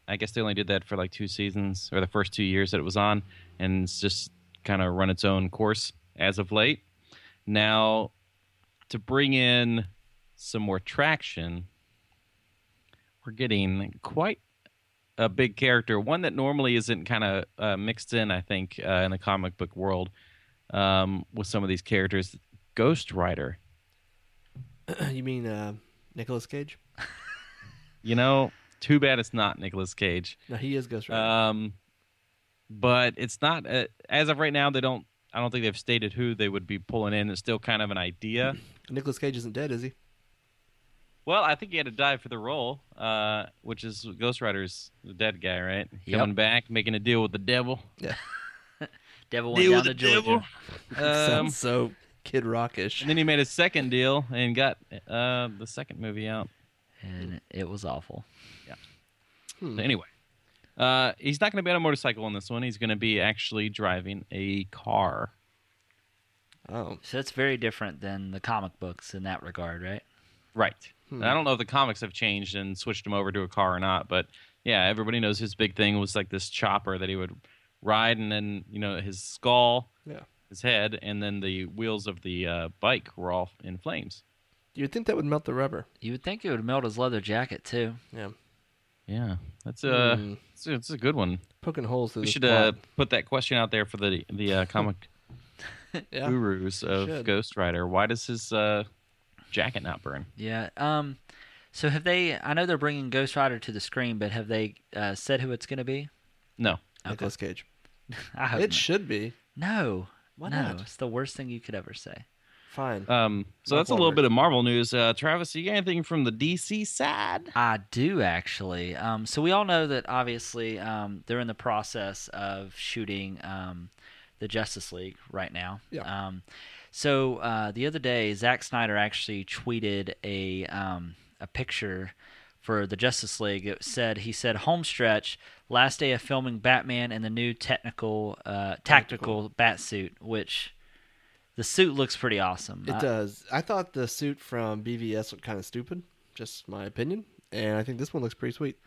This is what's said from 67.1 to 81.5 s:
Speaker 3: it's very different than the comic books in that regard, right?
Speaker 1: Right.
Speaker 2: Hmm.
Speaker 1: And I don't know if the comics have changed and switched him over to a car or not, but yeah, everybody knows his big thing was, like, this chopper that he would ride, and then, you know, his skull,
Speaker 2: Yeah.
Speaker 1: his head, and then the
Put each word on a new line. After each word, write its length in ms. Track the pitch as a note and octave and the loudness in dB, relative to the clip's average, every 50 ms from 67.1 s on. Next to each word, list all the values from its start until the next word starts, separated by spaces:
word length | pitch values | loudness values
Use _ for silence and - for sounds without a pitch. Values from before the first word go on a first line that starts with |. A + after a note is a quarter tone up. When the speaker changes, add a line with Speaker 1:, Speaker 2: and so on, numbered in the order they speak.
| - C3 | -6 -6
Speaker 3:
it's 120 | C3+ - | -6 -6
very 260 | - - C3+ C#3 C3 | -2 0 0 0 0
different 440 | A#2+ A#2 A2+ - - A2 G2 D2+ C#2 | 0 -2 -2 -2 -4 -6 -8 -8 -8
than 300 | - G2 G2 G2 G2 F#2+ | -8 -8 -6 -6 -8 -8
the 100 | F#2 F#2+ | -8 -8
comic 380 | - - A#2 G#2+ G2 F#2 - _ | -4 -4 -2 -2 -2 -6 -8 _
books 360 | F#2+ F2+ E2+ - - - - | -10 -10 -10 -12 -14 -14 -12
in 80 | F#2+ F#2+ | -8 -6
that 180 | F#2+ F#2 - - | -6 -6 -6 -8
regard, 400 | F2 F2 F2 F2 E2+ E2+ E2+ F2+ | -10 -10 -8 -8 -6 -6 -8 -8
right? 200 | F#2 G2 A#2 - _ _ _ _ _ _ _ _ _ _ | -8 -8 -10 -12 _ _ _ _ _ _ _ _ _ _
Speaker 1:
Right. 380 | A2 G#2+ - - - - - - _ _ _ | 0 0 0 0 -4 -14 -20 -20 _ _ _
Speaker 2:
Hmm. 80 | C#3+ B2 G#2+ | -8 -2 0
Speaker 1:
And 20 | |
I 80 | A#2 C3+ | 2 2
don't 100 | D#3+ D#3 | 2 4
know 80 | C#3+ C3 | 2 2
if 60 | A2+ | 0
the 60 | A2+ | 0
comics 360 | - C3+ C#3 C#3 B2 G#2 - A#2 | 0 2 4 4 4 2 -2 -6
have 100 | G2+ - | -10 -4
changed 420 | - A#2 G#2+ G2+ G2+ G2+ G2 G2 | -2 0 0 0 0 -2 -4 -6
and 220 | G2+ G2 G2 G2 | -6 -6 -6 -6
switched 300 | - - A#2+ G#2+ - - | -6 -6 -6 -6 -4 -4
him 60 | G#2 G#2 | -2 -2
over 180 | G2+ G2 G2 G2 | 0 0 0 -2
to 100 | G2+ F#2+ | -2 -4
a 60 | F2+ | -2
car 260 | - G#2 G2 F#2 F2+ | 0 2 2 2 2
or 60 | F2+ | 2
not, 280 | F#2+ F#2+ F#2 F2 - - | 0 0 0 0 0 0
but 180 | E2+ F#2 - - - - - - _ _ - | 0 0 0 -2 -6 -20 -20 -20 _ _ -2
yeah, 200 | A#2+ A2+ G2 F#2 | 2 4 4 4
everybody 360 | F#2+ G#2+ G#2+ A2 A2 A#2 A#2+ | 4 4 2 0 0 0 2
knows 180 | A2+ G#2 G#2 G#2 | 2 2 0 0
his 160 | A2+ G#2 F#2 | -2 -4 0
big 200 | - A2+ G#2 F#2+ | 0 0 0 2
thing 220 | - G#2+ G2+ G#2 G#2 | 4 4 4 4 4
was, 160 | G2+ G2+ - | 2 0 0
like, 140 | G#2+ G2 G2+ | -2 -2 -2
this 220 | - F#2+ - - | -4 -6 -6 -6
chopper 480 | - - - G#2 F#2+ G2+ - F#2+ F#2+ F#2 | -4 0 2 2 2 2 2 -2 -2 -2
that 100 | F#2 F#2 | -2 -2
he 80 | F#2+ | -2
would 180 | F#2+ F#2 F2+ F2+ - - - _ _ _ _ _ _ | -2 -4 -6 -8 -12 -20 -20 _ _ _ _ _ _
ride, 380 | - G#2 G#2+ A2+ A2+ A#2 A#2 A2 | 0 2 4 4 4 4 2 2
and 120 | A2 G#2 | 0 -2
then, 340 | G#2+ G#2 G#2 G#2 G2+ G2 - - | -2 -2 -2 -4 -4 -6 -8 -10
you 100 | G#2 G#2 | -8 -4
know, 220 | G#2 G2+ G2 E2+ | -4 -4 -2 -4
his 220 | F#2+ G2+ F#2+ F#2+ - | -4 -6 -8 -10 -12
skull, 640 | - - - - B2 B2 B2 B2 A#2+ A#2+ B2 A#2+ - _ _ _ | -14 -12 -2 2 6 6 8 8 6 6 2 0 -4 _ _ _
Speaker 2:
Yeah. 160 | D3+ D3+ - - - _ _ _ _ | -16 -16 -16 -16 -20 _ _ _ _
Speaker 1:
his 100 | G2+ F#2 - | -14 -4 0
head, 360 | B2 A#2+ G#2+ G#2 G#2+ G#2+ - | 2 4 4 2 0 -2 -4
and 220 | - G#2 G#2 G#2 G#2 | -6 -6 -4 -4 -4
then 180 | G#2 G2+ G2+ | -4 -4 -4
the 240 | F#2+ F#2+ | -2 -2